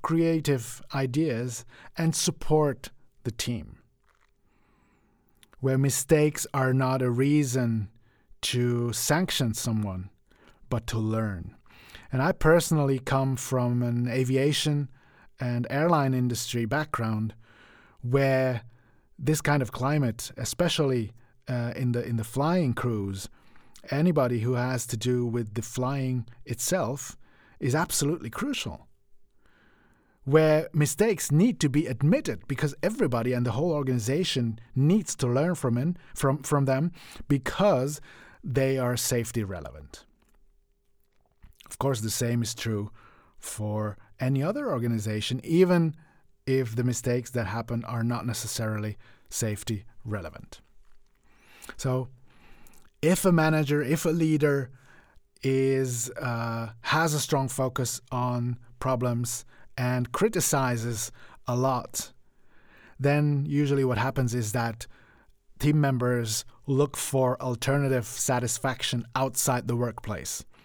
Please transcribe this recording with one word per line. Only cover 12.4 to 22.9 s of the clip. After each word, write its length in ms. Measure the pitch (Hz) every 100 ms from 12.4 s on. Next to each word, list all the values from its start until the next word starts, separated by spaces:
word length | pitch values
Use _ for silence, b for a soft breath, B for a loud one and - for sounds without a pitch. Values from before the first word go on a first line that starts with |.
| 156 165 - 160 139 131
come 360 | 131 135 131 127
from 480 | - 127 123 123
an 240 | 120 120 120
aviation 840 | 123 127 131 143 143 151 147 139 b b b b -
and 280 | 123 120 120
airline 440 | 139 165 160 135 127
industry 500 | 123 117 - 117 113
background 720 | 143 151 - 113 110 110 - b b b b b b
where 640 | 123 139 135 131 131 117 - b b b b -
this 220 | 143 156
kind 200 | 147 147
of 100 | 123
climate, 600 | - 135 151 123 110 - -
especially, 760 | 117 - 175 - 143 123 107 - b b -
uh, 260 | 123 120 -
in 180 | 123
the, 120 | 120 -
in 120 | 113
the 60 |
flying 500 | 110 135 151 180 139
crews, 560 | - 123